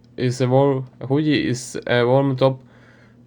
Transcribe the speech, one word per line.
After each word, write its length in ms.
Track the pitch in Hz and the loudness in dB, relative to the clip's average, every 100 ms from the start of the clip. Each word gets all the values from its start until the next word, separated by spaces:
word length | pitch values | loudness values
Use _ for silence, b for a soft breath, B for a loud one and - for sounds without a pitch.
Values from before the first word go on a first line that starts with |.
| _ - | _ -6
is 240 | 127 123 | -4 -2
a 60 | 123 | 0
warm, 360 | 131 139 131 131 - | 2 2 0 -6 -14
a 80 | 117 | -4
hoodie 420 | 139 151 131 76 | -2 0 0 0
is 340 | 123 - - - | -4 -8 -10 -2
a 160 | 120 | 0
warm 340 | 120 135 139 131 | 2 2 2 0
top 200 | 135 131 b b b b b b | 0 0 b b b b b b